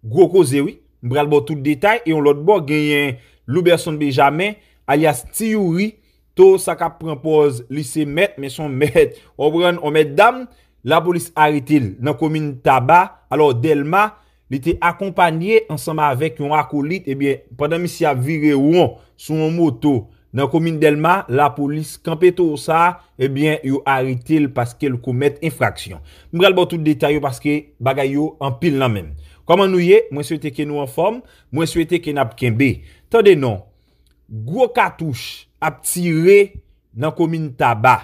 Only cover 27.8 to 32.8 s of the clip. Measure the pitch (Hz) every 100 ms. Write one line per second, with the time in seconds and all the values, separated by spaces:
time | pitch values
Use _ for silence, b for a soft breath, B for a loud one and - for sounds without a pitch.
27.8 | 123 139 135 139 156 - 139 123 170 139
28.8 | 131 104 80 73 b b - 175 190 185
29.8 | 175 208 226 139 147 160 151 120 147 147
30.8 | 135 123 180 240 - b b 139 160 170
31.8 | 165 175 151 143 127 - 123 110 135 -